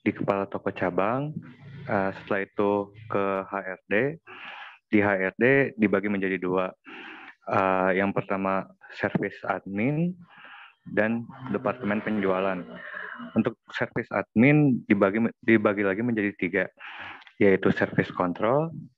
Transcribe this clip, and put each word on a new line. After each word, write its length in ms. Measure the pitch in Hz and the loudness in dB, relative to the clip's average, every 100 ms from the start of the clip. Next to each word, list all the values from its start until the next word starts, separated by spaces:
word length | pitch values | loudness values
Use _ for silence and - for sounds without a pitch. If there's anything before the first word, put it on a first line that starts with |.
di 160 | 107 98 | -2 -2
kepala 320 | - 101 98 | -2 0 -2
toko 240 | 95 - | -4 -6
cabang, 640 | 98 92 90 98 127 147 156 - - - - - | -2 -2 0 0 0 -4 -8 -14 -20 -18 -16 -4
eh, 240 | 107 95 95 | -2 -2 -4
setelah 240 | - 104 | -4 -4
itu 300 | 98 - 101 101 101 - 107 | -4 -2 0 0 -2 -10 -6
ke 120 | 104 98 95 | -2 0 -2
H 80 | 98 | -4
R 280 | 98 95 92 | -6 -8 -12
D. 100 | _ 101 135 165 - - - - - - _ | _ 0 0 -4 -16 -18 -16 -16 -18 -20 _
Di 160 | 107 | 2
H 160 | 101 98 | 4 2
R 160 | 95 | 0
D 100 | - 120 135 127 | 2 4 4 2
dibagi 320 | - 107 98 104 | 2 2 2 0
menjadi 320 | 101 95 95 | -2 -2 -2
dua. 320 | 90 92 92 - - - - - - - - | 0 0 -2 -6 -20 -18 -16 -18 -20 -18 -2
Eh, 440 | 113 95 95 92 92 | 0 2 2 2 2
yang 120 | 98 | 0
pertama, 560 | 98 98 98 98 95 95 _ - | -2 -4 -2 -2 -2 -4 _ -20
servis 400 | - 104 - 101 - - | -6 -4 -2 -4 -8 -6
admin 680 | 95 98 98 120 151 175 180 - - - - - _ - | -6 -4 -2 0 0 -2 -4 -16 -20 -20 -20 -20 _ -6
dan 400 | 95 107 117 117 - - | 0 0 0 -6 -12 -6
departemen 480 | 104 104 98 98 107 | -4 -2 -4 -2 -2
penjualan. 600 | 110 107 95 92 98 92 85 - - - - - - | -2 -2 0 0 0 -4 -8 -14 -14 -14 -12 -14 -4
Untuk 240 | - 113 113 _ | 0 0 -4 _
servis 320 | - 120 - 113 | -6 -4 -4 -4
admin 720 | 104 - - 127 151 147 113 - | -4 -2 4 6 8 6 2 2
dibagi, 400 | 101 98 107 113 - | 4 4 4 -2 -2
dibagi 400 | - 113 107 104 | 4 4 4 2
lagi 220 | 101 95 | 0 0
menjadi 260 | 120 110 101 98 | 0 0 0 -2
tiga, 260 | 92 92 92 _ - - - - - _ | -2 -2 -2 _ -18 -16 -16 -16 -20 _
yaitu 300 | 101 95 95 | 6 6 4
servis 380 | 95 101 - 95 | 2 2 0 -2
kontrol 560 | - 90 85 107 135 160 156 - | 0 -2 0 2 2 0 -6 -16